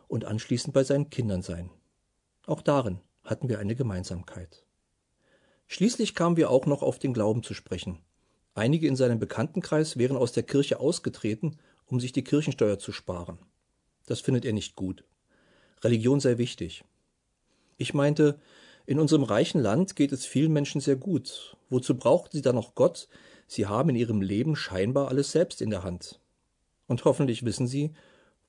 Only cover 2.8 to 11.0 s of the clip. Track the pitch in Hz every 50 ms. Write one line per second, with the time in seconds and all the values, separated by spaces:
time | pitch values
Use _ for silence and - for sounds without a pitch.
2.8 | 120 101 90 95 - _ _ _ _ - 113 - - 123 107 104 104 101 120 131
3.8 | 131 110 95 90 92 - 92 87 95 - - 90 90 - - _ _ _ _ _
4.8 | _ _ _ _ _ _ _ _ _ _ _ _ _ _ _ _ _ _ - -
5.8 | 180 247 - - 220 - - - 170 170 175 165 147 - 123 135 - 147 143 -
6.8 | - - - - - 135 120 113 104 107 110 117 - - - - - - 92 87
7.8 | - 95 87 - _ _ _ _ _ _ _ _ _ _ _ 101 110 127 156 160
8.8 | 160 143 131 127 127 123 117 110 - - - - 117 - - 185 - - 160 156
9.8 | 156 156 - 123 120 127 135 127 123 117 - 123 113 - - 139 139 - - -
10.8 | 123 151 175 -